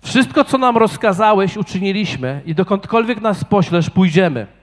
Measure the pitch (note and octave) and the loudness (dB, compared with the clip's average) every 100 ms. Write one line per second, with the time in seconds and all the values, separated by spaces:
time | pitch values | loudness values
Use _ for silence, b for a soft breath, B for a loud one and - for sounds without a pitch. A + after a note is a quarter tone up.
0 | - A#3 B3+ - C4+ C4 B3+ A#3 A3 D#3 | -2 0 0 0 0 2 2 2 2 0
1 | A3 F#3 G#3+ G#3 G3 G#3 - F#3 G3 G3 | -2 2 2 2 0 -2 -6 -4 -2 -2
2 | G#3 - B2+ C#3+ D3+ D#3 F#3 G3 - A#3 | -4 -4 -6 -6 -6 -2 0 -2 0 -2
3 | A3+ A#3+ A3 F#3+ - G3+ F3 F3 D#3 - | 0 -2 -2 -4 0 0 2 0 0 2
4 | F#3 D#3+ F3+ B2+ G#2 _ | 4 4 2 0 -8 _